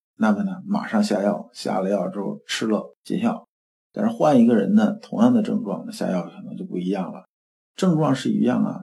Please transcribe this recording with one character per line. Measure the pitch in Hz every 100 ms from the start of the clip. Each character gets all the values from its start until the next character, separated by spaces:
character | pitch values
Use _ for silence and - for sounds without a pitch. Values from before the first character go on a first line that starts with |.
| _ -
那 | -
么 | 208
呢， | 190 185 -
马 | 101 -
上 | 110
下 | 104 98
药， | 101 - -
下 | - - 92
了 | 95
药 | 101 95
之 | 101
后 | 104 104 -
吃 | - 113
了 | 104 - _
见 | - -
效。 | 117 - - _ _ _ _
但 | -
是 | 110
换 | - 156 135
一 |
个 | 117
人 | 113 98
呢， | 107 104 -
同 | - -
样 | 120
的 | 120
症 | 104 104
状， | 101 - -
下 | - 92
药 | 90
可 | - -
能 | -
就 | 92 90
不 | 90
一 | 90
样 | 98 85
了。 | - _ _ _ _ _ -
症 | 185 156
状 | 147
是 | 135 -
一 | -
样 | 117 117
啊， | - -